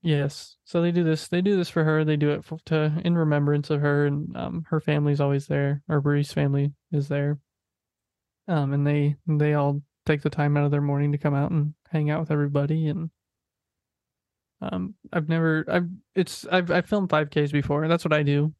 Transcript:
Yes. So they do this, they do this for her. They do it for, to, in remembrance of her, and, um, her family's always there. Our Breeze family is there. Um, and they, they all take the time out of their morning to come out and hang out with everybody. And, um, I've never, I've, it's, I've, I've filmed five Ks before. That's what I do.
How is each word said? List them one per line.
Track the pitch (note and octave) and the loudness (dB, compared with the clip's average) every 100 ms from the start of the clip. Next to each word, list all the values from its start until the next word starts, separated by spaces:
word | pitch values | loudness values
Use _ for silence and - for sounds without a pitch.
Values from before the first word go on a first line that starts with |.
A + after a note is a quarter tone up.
Yes. | F3 D3 C#3+ - - _ | 0 0 -2 -6 -20 _
So | _ F3 | _ 0
they | E3+ | 2
do | F3 | 2
this, | E3 D#3 - | 2 0 0
they | F3 | 0
do | F#3 G3 | 2 0
this | E3+ | 0
for | - | 0
her. | D#3 D#3 D#3 | 2 2 2
They | D3+ | 2
do | D3 | 2
it | D3+ - | 0 -6
for, | D#3+ - | -14 -2
to, | D#3 D3+ D#3 | 0 0 0
in | E3+ E3+ | 0 2
remembrance | D#3 D3 C#3+ D3 C#3+ | 2 2 2 0 0
of | D3 | 0
her, | D3 C#3+ C#3+ | 2 2 2
and, | C#3+ D3+ - | 0 -6 -8
um, | - F3 D#3+ | -6 -8 -4
her | D#3 | -4
family's | D#3+ D3+ D3 C#3+ | 0 0 2 2
always | C#3+ C#3 C#3 | 2 0 -2
there. | C#3+ C#3 C#3+ - | -2 0 -2 -2
Our | D3+ | 0
Breeze | C#3+ C#3+ C#3+ | 2 0 0
family | - C#3+ C#3 C#3+ C#3+ _ | 0 0 2 0 -4 _
is | D3+ C#3+ | -4 -2
there. | C#3+ C#3+ D3 _ _ _ _ _ _ _ _ _ _ - | -2 -2 -4 _ _ _ _ _ _ _ _ _ _ -4
Um, | E3 C#3 | -2 0
and | C#3+ C#3+ | 0 2
they, | D3 C#3+ D3 - | 2 0 -2 -2
they | D3+ D3 D3 | 0 2 2
all | C#3+ C#3+ - _ - | 0 -2 -6 _ -2
take | D3+ | -2
the | D3 | -2
time | D3+ D3 D3 | -2 0 2
out | C#3+ | 2
of | |
their | C#3+ | 0
morning | C#3+ C#3+ D3 | 0 0 0
to | C#3+ | 0
come | D3 | -2
out | C#3 C#3+ | 0 0
and | D#3+ D3+ - _ | 0 -2 -4 _
hang | D#3+ D3 | -2 0
out | D#3 | -2
with | D#3+ | -2
everybody. | D3+ C#3+ C#3+ C#3+ D#3 D#3+ | -2 0 0 0 0 -2
And, | D#3 D#3+ _ _ _ _ _ _ _ _ _ _ _ _ _ _ _ | -4 -8 _ _ _ _ _ _ _ _ _ _ _ _ _ _ _
um, | F#3+ F#3 F#3 - - | -8 -6 -6 -10 -6
I've | E3+ D3+ | -4 -2
never, | E3 E3 D#3 - | 0 2 0 0
I've, | F3+ F3 F#3 _ - | -2 -2 -8 _ -2
it's, | F3 - - | -2 -4 -2
I've, | F#3 F3 | 0 2
I've | F3 - | 0 0
filmed | G#3 F#3 | -2 2
five | D#3 D3+ | 0 0
Ks | - D3 | 0 0
before. | D3 C#3 D3 D#3 | 0 0 -2 0
That's | E3+ E3 | 0 2
what | |
I | D3+ | 2
do. | D3 C#3+ D3+ - | 2 2 0 -2